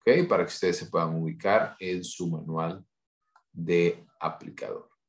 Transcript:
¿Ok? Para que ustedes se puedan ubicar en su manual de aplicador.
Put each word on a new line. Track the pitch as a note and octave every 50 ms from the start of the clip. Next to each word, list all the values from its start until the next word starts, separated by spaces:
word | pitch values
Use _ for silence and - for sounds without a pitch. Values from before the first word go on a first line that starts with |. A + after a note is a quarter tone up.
¿Ok? | _ A2+ B2+ F3 F3+ E3+
Para | G#2 F2+ E2+
que | - -
ustedes | - - F2+ F2
se | - -
puedan | - - F2 E2 E2 E2 E2
ubicar | E2 D#2+ D#2 - - G2 G2+ F#2+ F#2+ - - _
en | F#2 F#2 F2+ F2+ F2+
su | - - - F#2 F2
manual | E2 D#2 D#2+ D#2+ D#2+ D#2+ D#2+ E2 F2+ G2+ - _ _ _ _ _ _ _ _ _ _ - _ _ _
de | - E2+ E2+ F2 E2+ E2+ F2 - - - _ _ _
aplicador. | - D#2 - - - - - - - - - G1+ - _ _ _ _